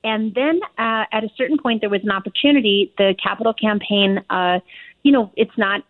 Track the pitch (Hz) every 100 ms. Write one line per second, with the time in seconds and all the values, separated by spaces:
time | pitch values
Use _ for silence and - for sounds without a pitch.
0 | 220 220 220 208 285 330 415 - 226 226
1 | 214 220 220 - 254 302 247 220 208 202
2 | 208 190 190 - 285 285 214 202 202 -
3 | 196 190 196 196 226 220 214 208 - 202
4 | 196 196 196 185 180 180 _ - - _
5 | 277 269 208 - 208 - 196 202 -